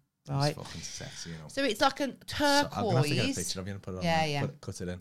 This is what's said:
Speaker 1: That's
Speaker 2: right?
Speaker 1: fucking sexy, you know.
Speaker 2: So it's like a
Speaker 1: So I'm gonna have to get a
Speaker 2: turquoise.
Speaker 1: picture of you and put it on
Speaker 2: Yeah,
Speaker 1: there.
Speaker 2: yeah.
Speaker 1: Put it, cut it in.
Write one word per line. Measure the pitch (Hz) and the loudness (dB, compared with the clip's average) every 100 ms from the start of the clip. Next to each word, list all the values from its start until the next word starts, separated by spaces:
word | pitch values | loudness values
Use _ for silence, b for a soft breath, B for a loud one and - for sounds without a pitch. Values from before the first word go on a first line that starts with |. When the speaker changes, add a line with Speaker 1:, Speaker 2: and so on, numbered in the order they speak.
| _ _ - | _ _ -4
Speaker 1:
That's | 139 | 0
Speaker 2:
right? | 147 - | 0 -2
Speaker 1:
fucking | - 82 | -8 -10
sexy, | - - 143 - - | -10 -10 -10 -10 -10
you | 82 | -12
know. | 78 | -8
Speaker 2:
So | 269 | -2
it's | 277 202 | 0 4
like | 269 277 | 2 4
a | 277 - - | -4 -4 -6
Speaker 1:
So | - 294 285 285 | 2 4 6 4
I'm | - | 0
gonna | 104 127 | 2 4
have | 147 | 4
to | |
get | 127 | 2
a | 269 | 2
Speaker 2:
turquoise. | 262 | 0
Speaker 1:
picture | 87 95 | -2 -4
of | 92 | -6
you | |
and | 98 | -8
put | - | -8
it | 92 | -2
on | |
Speaker 2:
Yeah, | 170 160 | 2 2
Speaker 1:
there. | 156 | 2
Speaker 2:
yeah. | 143 | 0
Speaker 1:
Put | 139 | -2
it, | - | -4
cut | - - | -10 -6
it | 90 | -6
in. | 90 | -8